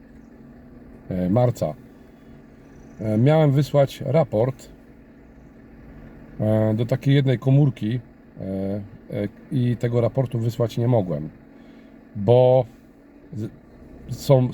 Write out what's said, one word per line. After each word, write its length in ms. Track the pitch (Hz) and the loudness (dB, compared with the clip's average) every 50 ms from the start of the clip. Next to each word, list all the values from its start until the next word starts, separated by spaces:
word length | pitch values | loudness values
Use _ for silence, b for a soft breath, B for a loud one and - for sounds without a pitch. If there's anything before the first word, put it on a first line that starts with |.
| - - - - - - - - - - - - - - - - - - - - - - | -20 -20 -20 -20 -20 -20 -20 -20 -20 -20 -20 -20 -20 -20 -20 -20 -20 -20 -20 -20 -12 -8
y, 40 | 95 92 90 | -4 -4 -2
y, 40 | 90 | 0
marca. 440 | 95 120 123 123 117 - - 78 76 - - - - - - - - - - - - - - - - - - - - - - - - - | 2 2 2 2 0 -2 -6 -6 -6 -10 -16 -20 -20 -20 -20 -20 -20 -20 -20 -20 -20 -20 -20 -20 -20 -20 -20 -20 -20 -20 -20 -20 -16 -10
E, 180 | 98 110 107 107 | -6 -2 0 2
miałem 340 | 120 139 156 160 156 147 131 | 2 4 4 4 4 2 2
wysłać 480 | 143 143 - - 143 139 - - - - | 0 0 0 2 0 0 0 -2 -8 -6
raport, 640 | - 123 160 151 - - 104 117 131 127 - - - - - - - - - - - - - - - - - - - - - - - - - - - - - - - - - - - - - | -2 0 0 0 0 0 -2 -2 -2 -4 -8 -16 -20 -20 -20 -20 -20 -20 -20 -20 -20 -20 -20 -20 -20 -20 -20 -20 -20 -20 -20 -20 -20 -20 -20 -20 -20 -20 -20 -20 -20 -20 -20 -20 -20 -8 -4
e, 340 | 107 107 110 110 110 110 110 | -2 0 0 2 2 0 0
do 120 | 110 120 | -2 -2
takiej 280 | 113 131 - - 139 139 | -2 -2 -2 0 2 2
jednej 240 | 143 135 135 127 110 | 2 2 2 0 0
komórki, 640 | - 135 135 139 147 139 - - 104 104 117 127 - - - - - - - - | 2 2 4 4 4 4 0 -2 -6 -6 -4 -6 -8 -10 -20 -20 -20 -20 -16 -12
e, 40 | - | -10
e, 840 | 95 95 95 98 98 98 104 101 101 - - - - - 104 104 101 - - - - - | -8 -6 -6 -4 -4 -6 -6 -8 -12 -18 -20 -18 -10 -8 -6 -6 -6 -8 -12 -14 -6 -4
i 240 | 131 123 123 120 | -2 0 0 -2
tego 240 | - - 120 120 120 | -2 -4 -2 0 0
raportu 380 | 117 113 - - 135 120 - 117 | 0 0 0 -2 -4 -2 -4 -4
wysłać 400 | 113 120 113 - 120 110 - 123 | -4 -4 -2 -2 -4 -4 -2 -2
nie 100 | 117 117 | 0 2
mogłem, 400 | 127 117 101 90 82 76 78 78 - - - - B B B B B B B B B B - - - | 2 2 2 0 -4 -6 -8 -10 -14 -16 -20 -20 B B B B B B B B B B -20 -16 -12
bo 480 | 104 98 101 120 123 127 127 127 131 120 - - - _ - - - - - - - - - - | -4 2 4 4 6 6 6 4 4 2 0 -8 -20 _ -20 -20 -20 -20 -20 -20 -20 -20 -18 -14
z-, 180 | - 107 - - - - - - - - - - - - - | -12 -12 -12 -12 -16 -20 -20 -20 -20 -20 -20 -20 -20 -16 -14
są, 400 | 127 - - - 143 131 127 123 | -14 -14 0 2 4 4 4 0